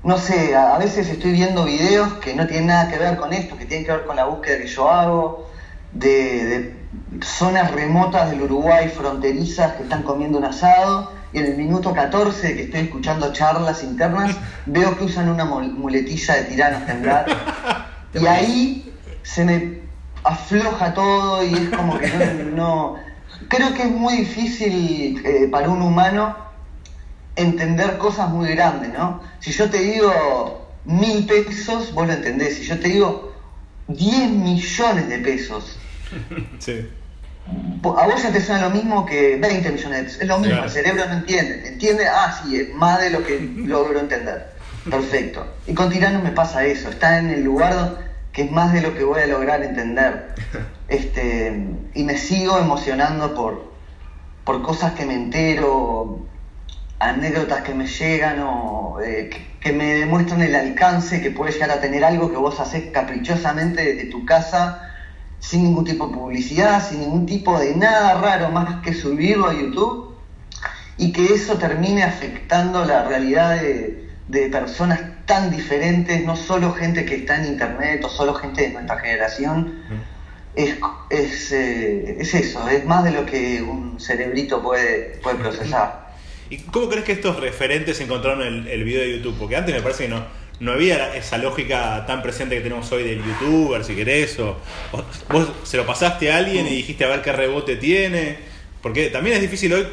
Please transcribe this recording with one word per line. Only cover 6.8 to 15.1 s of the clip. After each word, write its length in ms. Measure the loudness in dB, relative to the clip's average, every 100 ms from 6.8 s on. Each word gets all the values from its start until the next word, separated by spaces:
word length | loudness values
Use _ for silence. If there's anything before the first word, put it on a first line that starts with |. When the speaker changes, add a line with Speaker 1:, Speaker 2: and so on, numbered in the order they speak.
| -14 -12 -12 -10
Speaker 1:
zonas 480 | -8 0 2 4 2
remotas 580 | 0 2 4 4 4 2
del 120 | 0
Uruguay, 440 | 0 2 6 6 6 -2
fronterizas, 760 | -4 0 0 0 -2 0 0
que 100 | 0
están 200 | -4 -4
comiendo 340 | -2 -2 0 0
un 80 | 0
asado, 680 | 4 8 8 6 2 -2 -12 -8
y 60 | -2
en 60 | -2
el 80 | 0
minuto 360 | 0 0 0
catorce 600 | 0 2 2 2 0 -4 -2
que 80 |
estoy 180 | -4 -4
escuchando 500 | -4 -4 -2 -2 -2
charlas 480 | 2 2 4 0 -2
internas, 520 | -6 0 0 2 0 -2 -8
Speaker 2:
<laughs> 140 | -10 -2
Speaker 1:
veo 280 | 2 4 2
que 80 |
usan 220 | -2